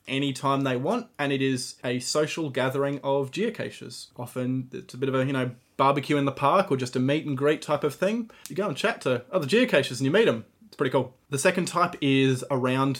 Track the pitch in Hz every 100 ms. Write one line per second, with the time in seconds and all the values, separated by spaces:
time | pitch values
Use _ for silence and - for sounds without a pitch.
0 | - 135 143 131 139 139 135 123 151 240
1 | - - 143 139 135 127 - - 131 123
2 | - 151 151 - 151 127 131 139 143 143
3 | 139 139 131 165 226 220 117 - 123 -
4 | - - 117 127 127 131 131 147 - 127
5 | 135 131 131 135 123 127 _ - 139 143
6 | 135 147 139 131 139 185 190 131 127 127
7 | 131 156 151 131 143 156 - 143 151 135
8 | 185 233 226 - - 151 202 139 208 233
9 | 139 120 - 185 135 220 254 151 127 123
10 | 135 196 202 113 - _ - - 135 135
11 | 123 - - 143 185 185 175 175 175 -
12 | 143 135 135 127 - 135 127 131 139